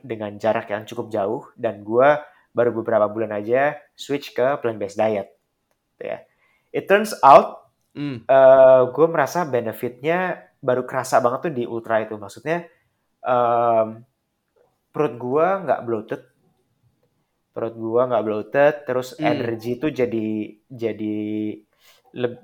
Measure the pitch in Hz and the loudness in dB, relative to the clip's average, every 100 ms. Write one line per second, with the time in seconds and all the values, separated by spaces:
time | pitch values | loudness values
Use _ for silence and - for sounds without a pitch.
0 | 127 107 104 104 110 113 110 104 107 117 | -12 -10 -10 -4 -2 -2 -4 -8 -8 -12
1 | 107 107 98 131 - - 95 101 104 120 | -6 -4 -4 -4 -10 -8 -8 -8 -2 2
2 | 139 147 - _ _ 113 120 110 110 110 | 4 2 -4 _ _ -2 -2 -2 -2 0
3 | 104 110 107 104 107 127 147 147 - - | 0 -2 -6 -6 -2 0 0 -4 -16 -20
4 | - 143 - - 131 143 117 107 98 104 | -8 -8 -6 -2 -2 -2 -4 -6 -8 -2
5 | 110 101 - _ _ _ _ _ _ _ | -2 -2 -6 _ _ _ _ _ _ _
6 | - - - _ _ _ _ 156 151 202 | -12 -12 -14 _ _ _ _ -10 0 0
7 | 214 - 139 147 220 - - _ _ 135 | 0 4 10 10 8 -4 -20 _ _ -10
8 | 143 120 - 135 131 135 131 131 127 - | -10 -8 2 6 8 10 10 8 4 2
9 | 165 160 131 175 156 123 110 107 123 - | 2 2 -2 -2 -2 -4 -4 -6 -10 -6
10 | 147 175 180 160 - _ 131 127 123 135 | -4 -2 -4 -8 -14 _ -4 -2 -4 -6
11 | 123 131 120 131 170 127 117 113 113 110 | 0 0 0 -2 -6 -8 -8 -8 -4 -4
12 | 110 107 98 113 147 170 175 _ _ _ | -2 -10 -14 -12 -6 -6 -8 _ _ _
13 | _ _ 120 123 120 120 117 113 110 113 | _ _ -2 0 2 2 2 2 0 -6
14 | - _ _ _ _ _ _ _ _ 147 | -20 _ _ _ _ _ _ _ _ -4
15 | 147 123 123 143 175 196 156 - 117 113 | -4 -4 -4 0 0 -2 -2 -2 -2 -6
16 | 104 - - _ _ _ _ _ _ _ | -6 -12 -12 _ _ _ _ _ _ _
17 | _ _ _ _ _ - 113 113 113 117 | _ _ _ _ _ -10 -10 -8 -4 0
18 | 127 113 107 107 104 139 147 151 - 127 | 0 0 -2 -4 -2 2 2 2 -4 -6
19 | 127 - 147 143 117 113 117 123 151 127 | -6 -4 -2 -2 -4 -6 -6 -4 -4 -2
20 | 120 110 107 107 107 - _ 123 113 104 | -2 -2 -4 -4 -8 -12 _ -8 -6 -6
21 | 107 107 107 107 107 - _ _ _ _ | -6 -6 -6 -6 -6 -8 _ _ _ _
22 | _ - 123 110 | _ -6 -6 -6